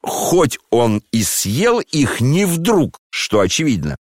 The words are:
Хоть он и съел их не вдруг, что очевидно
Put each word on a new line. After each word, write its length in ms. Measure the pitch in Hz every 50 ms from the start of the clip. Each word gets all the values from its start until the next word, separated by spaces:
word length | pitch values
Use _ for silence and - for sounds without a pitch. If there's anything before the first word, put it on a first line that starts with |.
Хоть 580 | - - - - - - 165 180 170 135 - - _ _
он 320 | - 117 120 117 107 104 _ _
и 120 | - 113 101
съел 560 | - - - - 98 104 139 202 240 233 240
их 400 | - _ - 151 139 110 - -
не 260 | 117 131 147 180 208
вдруг, 520 | 180 170 165 165 226 226 185 139 95 - - _ _
что 300 | - - - - - 107
очевидно 560 | 98 92 - - 160 151 120 87 71 73 69 -